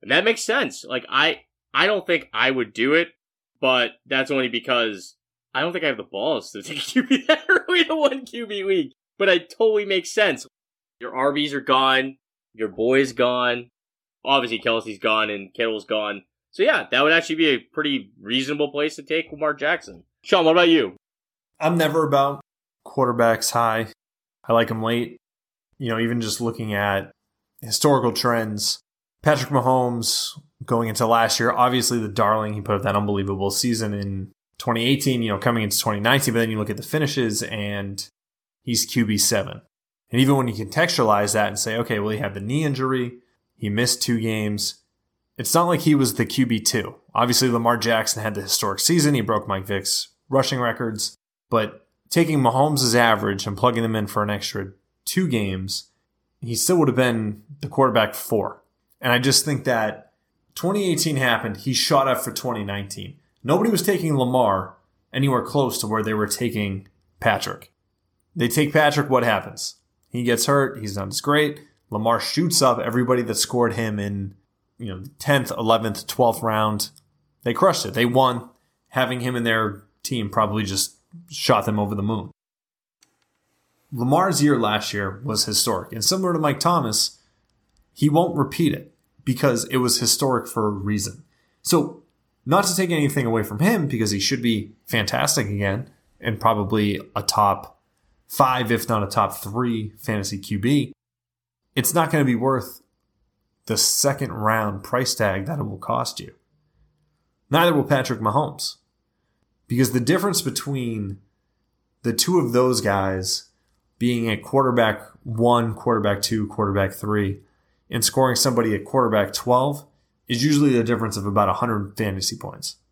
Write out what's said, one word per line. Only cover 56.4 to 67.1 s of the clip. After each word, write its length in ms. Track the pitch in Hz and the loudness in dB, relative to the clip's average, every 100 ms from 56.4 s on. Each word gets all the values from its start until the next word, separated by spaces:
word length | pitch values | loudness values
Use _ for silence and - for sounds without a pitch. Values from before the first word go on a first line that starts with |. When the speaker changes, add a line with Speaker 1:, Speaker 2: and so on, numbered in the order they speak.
Speaker 2:
he 160 | 117 117 | -8 -4
still 220 | - 180 | 0 2
would 100 | 147 | 2
have 80 | 123 | 4
been 480 | 127 113 107 104 - - | 2 0 -4 -8 -14 -12
the 60 | - | -10
quarterback 460 | - 131 113 107 | 2 2 4 2
four. 480 | - - 110 95 - _ _ _ _ | -2 -2 -2 -2 -8 _ _ _ _
And 100 | 127 | 0
I 60 | 123 | 2
just 240 | 131 131 | 4 2
think 200 | - 139 - | 0 -4 0
that 480 | 117 107 107 - _ _ _ _ - | 0 0 -6 -16 _ _ _ _ -6
twenty 340 | 170 202 196 | -2 -2 0
eighteen 260 | 156 160 143 | 0 0 0
happened. 400 | 127 117 113 101 | 0 0 -2 -6
He 160 | - | -4
shot 340 | 123 - 147 135 | -2 2 2 4
up 140 | 123 | 0
for 100 | - | -2
twenty 320 | 107 127 113 | -6 -6 -6
nineteen. 540 | 101 101 98 - 101 - _ _ | -6 -6 -8 -12 -14 -16 _ _
Nobody 260 | 120 160 220 | 0 2 4
was 100 | 202 | 2
taking 340 | 175 190 160 143 | 2 0 0 0
Lamar 580 | 123 127 113 95 92 - _ _ _ | 2 4 4 2 -2 -12 _ _ _
anywhere 300 | 127 139 123 | -2 2 0
close 360 | - 147 143 110 | 0 0 0 0
to 80 | 110 | -2
where 160 | 110 | -2
they 100 | 107 | -2
were 140 | 107 104 | -2 -2
taking 600 | - 123 110 101 98 - _ _ | -2 -2 -2 -4 -6 -10 _ _